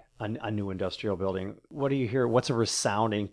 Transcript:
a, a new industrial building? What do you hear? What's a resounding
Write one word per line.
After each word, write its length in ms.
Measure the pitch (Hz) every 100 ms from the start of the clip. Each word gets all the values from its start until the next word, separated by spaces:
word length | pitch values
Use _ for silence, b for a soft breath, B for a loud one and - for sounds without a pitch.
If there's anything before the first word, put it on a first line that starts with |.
| - -
a, 100 | 107 113
a 100 | 113
new 180 | 110 98
industrial 460 | 95 95 - 110 92
building? 400 | 95 95 95 - -
What 180 | 151 139
do 60 | 139
you 140 | 120
hear? 180 | 127 120
What's 220 | 117 -
a 40 |
resounding 760 | 123 110 - 123 101 110 107 101